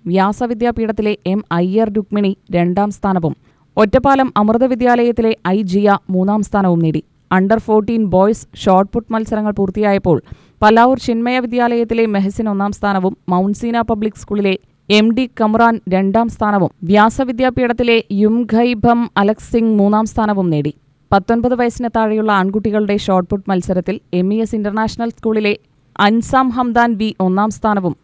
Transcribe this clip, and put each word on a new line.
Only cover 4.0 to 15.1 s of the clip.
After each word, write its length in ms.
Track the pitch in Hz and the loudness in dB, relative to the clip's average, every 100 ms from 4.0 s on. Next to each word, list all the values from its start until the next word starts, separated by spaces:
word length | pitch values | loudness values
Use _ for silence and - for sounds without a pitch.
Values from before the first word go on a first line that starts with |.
| 269 277 262 202 | 2 2 0 0
അമൃത 240 | 208 226 254 | 0 2 0
വിദ്യാലയത്തിലെ 600 | 240 247 240 240 233 220 - 180 | 0 2 2 0 0 -2 -2 -2
ഐ 20 | 196 196 | -2 0
ജിയ 260 | 190 208 196 - 185 | 0 2 0 0 -2
മൂന്നാം 260 | 190 214 202 | 0 0 -2
സ്ഥാനവും 340 | 208 185 170 | 0 0 2
നേടി. 180 | 160 156 - _ _ 185 | 0 -2 -8 _ _ 0
under 200 | 190 220 - | 2 0 2
ഫോർട്ടീൻ 360 | 214 208 233 208 | 0 2 -2 2
ബോയ്സ് 320 | 185 196 226 - - | 2 2 0 -8 -4
ഷോട്ട് 280 | 208 185 202 | 2 2 2
പുട്ട് 180 | 233 - | -4 -4
മത്സരങ്ങൾ 400 | 226 220 214 214 202 | -6 -4 -4 -4 -2
പൂർത്തിയായപ്പോൾ 600 | 190 196 208 196 185 151 _ - _ _ | -4 0 0 0 2 0 _ -20 _ _
പല്ലാവൂർ 380 | 214 226 247 262 - | 4 6 4 2 -2
ചിന്മയ 340 | 226 240 254 240 | -2 -2 -2 -2
വിദ്യാലയത്തിലെ 600 | 247 240 233 233 226 226 | -2 0 0 -2 0 0
മെഹസിൻ 360 | 202 196 202 220 | 0 -2 -2 -4
ഒന്നാം 180 | 196 202 196 | -2 -4 -2
സ്ഥാനവും, 400 | 202 196 185 - - | -2 0 -2 -4 -2
മൗണ്ട് 240 | 180 196 208 | 0 0 -2
സീന 200 | 233 233 226 | -2 -2 -2
പബ്ലിക് 320 | 220 214 - | -2 -4 -8
സ്കൂളിലെ 320 | - 208 202 190 _ _ - 208 | -6 -2 -2 -2 _ _ 2 4
എം 80 | 220 | 4